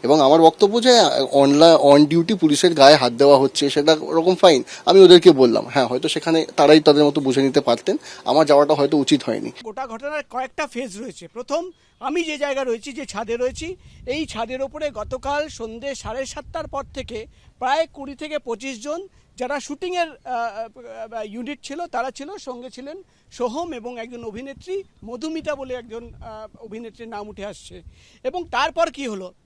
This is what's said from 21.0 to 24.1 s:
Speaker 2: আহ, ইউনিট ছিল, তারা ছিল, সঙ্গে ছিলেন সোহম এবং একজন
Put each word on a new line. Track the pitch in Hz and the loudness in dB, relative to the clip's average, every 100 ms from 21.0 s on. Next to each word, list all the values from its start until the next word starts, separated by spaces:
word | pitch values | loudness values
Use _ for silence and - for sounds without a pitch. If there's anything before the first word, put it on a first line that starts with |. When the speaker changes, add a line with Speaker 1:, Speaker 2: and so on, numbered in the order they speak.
| 220 | -14
Speaker 2:
আহ, | 226 | -12
ইউনিট | 214 208 240 294 | -12 -12 -12 -14
ছিল, | - 285 349 | -14 -12 -10
তারা | - 262 | -8 -8
ছিল, | - 277 403 | -10 -16 -16
সঙ্গে | - 247 247 | -16 -16 -16
ছিলেন | - 277 359 - _ _ | -18 -18 -18 -20 _ _
সোহম | - 240 254 349 | -10 -8 -6 -10
এবং | 262 226 247 | -10 -14 -14
একজন | 226 | -16